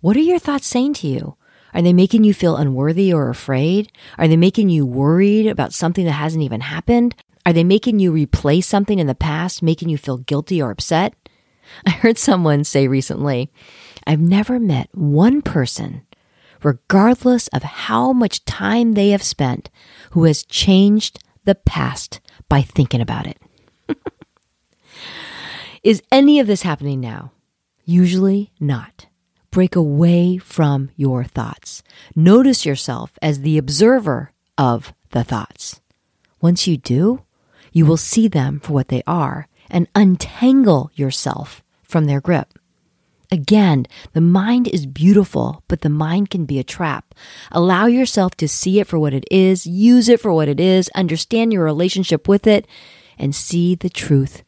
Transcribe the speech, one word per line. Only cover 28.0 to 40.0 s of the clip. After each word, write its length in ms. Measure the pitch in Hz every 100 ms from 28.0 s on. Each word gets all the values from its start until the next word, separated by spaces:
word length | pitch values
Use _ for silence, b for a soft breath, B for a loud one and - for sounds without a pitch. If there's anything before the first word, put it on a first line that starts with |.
| 180 185 196 196 208 _
not. 480 | 147 127 - _ - _ _ _ _
Break 240 | - 185 180
away 640 | 156 143 170 175 175 185
from 540 | - - 151 139 135 -
your 280 | 139 127
thoughts. 580 | 127 - 117 - - - b b b -
Notice 500 | 165 214 269 247 -
yourself 480 | 139 - 120 120 _
as 180 | 156 143
the 180 | 139 156
observer 760 | 135 147 220 262 202 123 139 _ _ -
of 360 | 135 117 - - _
the 120 | 120
thoughts. 560 | 117 117 - - - - _ _ _ _ _ _
Once 260 | 170 175 -
you 100 | 151
do, 460 | - 127 185 254 - b b b b
you 140 | 170 156
will 120 | 165
see 300 | - - 220
them 320 | 170 131 143
for 140 | -
what 160 | 143 127
they 120 | 127 -
are 400 | 170 139 135 151 b b
and 180 | 180 170
untangle 960 | -